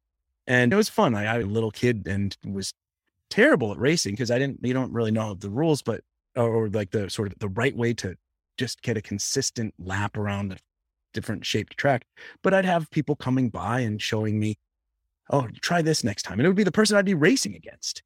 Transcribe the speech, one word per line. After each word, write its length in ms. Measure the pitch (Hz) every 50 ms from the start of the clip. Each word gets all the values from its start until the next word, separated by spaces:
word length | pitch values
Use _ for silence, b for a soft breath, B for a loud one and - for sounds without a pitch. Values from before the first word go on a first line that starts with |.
| _ _ _ _ _ _ _ _ -
And 260 | 131 127 123 123 120
it 40 | 190
was 120 | 208 220 -
fun. 260 | - 226 208 143 113
I, 120 | 101 101
I 100 | 110 117 120
was 80 | 104
a 40 | 101
little 200 | 104 113 113 107
kid 380 | - - 123 120 117 104 90 87
and 280 | 98 98 101 95 - - -
was 280 | 104 98 98 95 - - _ _ _ _ _ _ _ _ _ _ -
terrible 420 | - 196 233 311 277 175 120 104
at 60 | 98 -
racing 380 | 117 143 170 165 - - 101
'cause 140 | 110 123 107
I 80 | 120 127
didn't, 220 | 139 139 - -
you 100 | - 123
don't 200 | 127 131 127 -
really 180 | - 117 113 110
know 240 | 110 110 110 107 98
the 160 | 87 104 101
rules, 320 | 101 131 165 165 151 127
but, 200 | - 120 107 - - _ _ _ _ _ -
or, 120 | 127 117 113
or, 200 | 110 113 113 104
like, 220 | 95 107 104 -
the 200 | - 110 98 90
sort 220 | - - 104 101
of 60 | 87 -
the 100 | 104 98
right 280 | 95 113 120 139 -
way 180 | 113 117 117 120
to 220 | - - 92 85 - _ _ _ _ _ _ _
just 260 | - - 117 - -
get 140 | - 127 113
a 60 | 107
consistent 720 | - - 101 101 - - - 135 127 - - 120 113 104 - -
lap 380 | 87 92 95 101 104 104 -
around 360 | 107 101 101 101 101 101 98
a 40 | 92 - _ _ _ _ _ _ _ _ _ _
different 320 | - 110 - - 107 - -
shaped 320 | - - 110 98 - -
track. 280 | - - 143 127 - - _ _ B B B B B
But 120 | - 190 190
I'd 100 | 190 185
have 260 | 185 175 170 156 -
people 260 | - 160 139 - 147
coming 320 | - - 127 127 131 127 113
by 320 | - 87 87 104 120 131
and 200 | 123 107 107 104
showing 380 | - - 113 110 110 107 107 107
me, 200 | 107 107 104 - _ _ _ _ _ _ _ _ _ _ _ _ _ -
"Oh, 180 | - 143 127 104 - -
try 180 | - - 175 175
this 240 | 156 160 156 - -
next 200 | 107 101 - -
time." 140 | - 87 104
And 80 | 139
it 20 | 185
would 80 | 190
be 80 | 202 208
the 60 | 180
person 260 | - 214 214 208 214
I'd 80 | 202 190
be 100 | 196 196
racing 400 | 143 147 196 269 254 - 208 -
against. 480 | - - - - - - - - - -